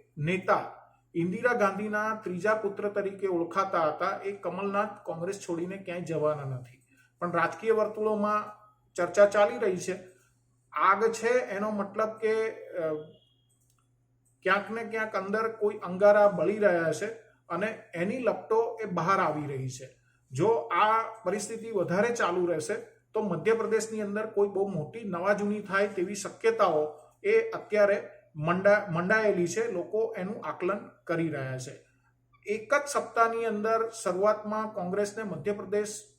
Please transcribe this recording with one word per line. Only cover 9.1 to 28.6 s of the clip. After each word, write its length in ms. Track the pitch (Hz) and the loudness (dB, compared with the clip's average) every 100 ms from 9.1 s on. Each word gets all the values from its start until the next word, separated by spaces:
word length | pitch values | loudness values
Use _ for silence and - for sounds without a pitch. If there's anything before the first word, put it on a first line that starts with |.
| 202 202 | 6 6
ચાલી 320 | 214 208 247 | 8 4 4
રહી 180 | 214 180 | 0 0
છે. 280 | - 180 - - _ _ _ _ _ | -4 -8 -10 -20 _ _ _ _ _
આગ 400 | 147 175 202 220 | 2 4 4 2
છે 160 | - 226 | 0 2
એનો 420 | 254 247 196 214 | 2 0 -4 -4
મતલબ 380 | 208 190 208 208 | -4 -4 -2 -2
કે, 420 | - 220 220 226 | -2 0 0 -2
અ, 440 | - - 180 160 156 151 - _ _ _ _ _ _ _ _ _ _ _ _ | -6 -10 -6 -4 -4 -8 -20 _ _ _ _ _ _ _ _ _ _ _ _
ક્યાંક 280 | 190 196 196 | 0 0 0
ને 140 | 226 | -6
ક્યાંક 320 | 214 220 220 202 | -6 -4 -4 -4
અંદર 320 | 190 214 226 | -2 -2 -2
કોઈ 260 | - 208 | -2 -2
અંગારા 540 | - 180 185 208 208 202 | -2 -6 4 8 8 6
બળી 300 | 175 160 214 | 4 0 4
રહ્યા 340 | 202 175 165 | 4 4 2
છે 140 | 151 208 - - _ - | -2 -4 -8 -16 _ -8
અને 340 | 175 214 - - | -4 -4 -6 -10
એની 240 | 170 185 254 | -4 -2 0
લપટો 600 | 226 - - 226 226 - | 0 -2 0 0 0 -4
એ 20 | |
બહાર 360 | 208 175 170 190 | -6 -2 2 2
આવી 260 | 170 151 147 | 2 -2 -4
રહી 220 | 139 131 | -6 -8
છે. 280 | - 131 - _ _ _ | -10 -14 -20 _ _ _
જો 160 | 131 196 | 0 2
આ 480 | 226 - 175 214 220 226 - | 2 2 2 4 4 0 -4
પરિસ્થિતિ 480 | 180 208 - 226 226 | -4 -4 -4 -8 -4
વધારે 380 | 208 160 175 233 | -2 0 2 2
ચાલુ 380 | 233 190 180 175 | 2 0 2 0
રહેશે 520 | 156 151 - - _ _ | 0 -2 -6 -8 _ _
તો 80 | 220 | -4
મધ્યપ્રદેશની 800 | 208 160 160 226 208 220 214 214 | -2 0 2 2 2 0 0 -4
અંદર 260 | 202 208 214 | -4 -4 -2
કોઈ 220 | - 202 | 2 2
બહુ 200 | 196 202 | 2 -2
મોટી 360 | 175 147 226 | -2 -6 -8
નવાજૂની 560 | 208 175 185 202 208 208 | -8 -2 0 2 0 -2
થાય 260 | 190 196 202 | -2 0 2
તેવી 280 | 190 180 | 0 -4
શક્યતાઓ 800 | 202 185 - 226 226 190 156 151 - - _ | -4 -8 0 0 4 4 4 0 -4 -18 _
એ 260 | 196 226 226 | 2 2 2
અત્યારે 600 | - - 208 202 202 - - _ 151 | -4 -2 4 4 4 -2 -16 _ -6
મંડા-, 500 | 156 180 | 0 2